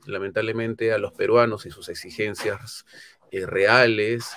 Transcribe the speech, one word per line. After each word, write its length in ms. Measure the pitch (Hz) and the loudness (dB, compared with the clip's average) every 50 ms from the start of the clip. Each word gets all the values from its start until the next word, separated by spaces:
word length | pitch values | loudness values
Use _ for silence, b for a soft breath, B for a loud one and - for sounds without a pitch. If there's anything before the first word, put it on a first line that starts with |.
| _ | _
lamentablemente, 840 | - 101 95 98 98 - 110 107 110 113 113 113 113 110 - 113 113 | -10 -8 -6 -6 -4 -4 -4 -4 -2 -2 -4 -4 -4 -4 -2 0 0
a 60 | 110 104 | 0 0
los 160 | 101 101 - | -2 -4 -4
peruanos 520 | - 95 101 110 120 120 117 107 101 - | -4 0 4 4 4 4 4 2 -6 -10
y 60 | 92 | -14
sus 160 | 80 - - - | -16 -16 -14 -12
exigencias, 1000 | 85 - - 92 - - 107 104 101 - - 107 101 - 110 110 - - - B B B B B B B _ _ | -12 -12 -12 -14 -8 -6 -6 -6 -6 -6 -6 -6 -6 -6 -10 -16 -16 -18 -18 B B B B B B B _ _
eh, 140 | - 98 92 | -8 -8 -6
reales, 840 | - - 95 98 104 117 127 123 117 110 107 104 110 120 120 120 - - | -2 0 2 4 6 8 8 6 6 4 2 0 -2 -2 -4 -6 -10 -14